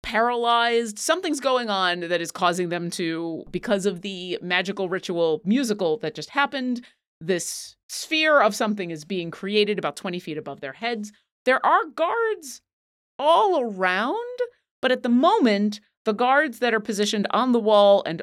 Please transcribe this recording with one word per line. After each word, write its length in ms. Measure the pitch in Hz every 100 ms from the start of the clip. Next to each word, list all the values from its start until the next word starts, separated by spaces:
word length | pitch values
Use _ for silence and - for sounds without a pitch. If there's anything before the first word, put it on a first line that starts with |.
paralyzed. 960 | - 220 233 240 233 233 233 233 233 208
Something's 420 | - 339 381 285
going 300 | 269 254 233
on 300 | 196 185 175
that 200 | 170 175
is 100 | 165
causing 360 | - 180 175 180
them 220 | 175 170
to, 520 | - 170 165 170 156 -
because 360 | 185 202 202 196
of 160 | 180
the 360 | 202 190 180 175
magical 460 | 180 180 185 196 190
ritual 520 | 185 - 170 165 156
musical 540 | 175 240 254 208 180 156
that 160 | 156
just 160 | 151 151
happened, 540 | 285 277 277 254 240 240 _ _ _
this 560 | 165 180 - - - _ _
sphere 520 | - - 311 311 294
of 140 | 214
something 360 | 208 220 208 175
is 140 | 160
being 260 | 151 190 170
created 480 | - 196 208 208 208
about 180 | 156 -
twenty 220 | 196 175
feet 200 | 175 151
above 220 | 151 139
their 120 | 139
heads. 400 | 135 233 240 208 _ _ _
There 200 | - 262
are 200 | - 339 330
guards 680 | 254 330 453 453 392 294 - _ _ _ _ _ -
all 400 | 285 339 427 339
around, 560 | 240 190 185 185 233 415 480 494 480 _ _ _
but 80 | 262
at 120 | 254
the 60 | 254
moment, 720 | 240 320 453 254 202 208 208 _ _ -
the 80 |
guards 460 | 208 247 269 311 226
that 120 | 240
are 80 | 220
positioned 460 | 214 202 208 220 202
on 220 | - 254
the 80 | 240
wall 420 | 214 208 202 202 -
and 160 | 165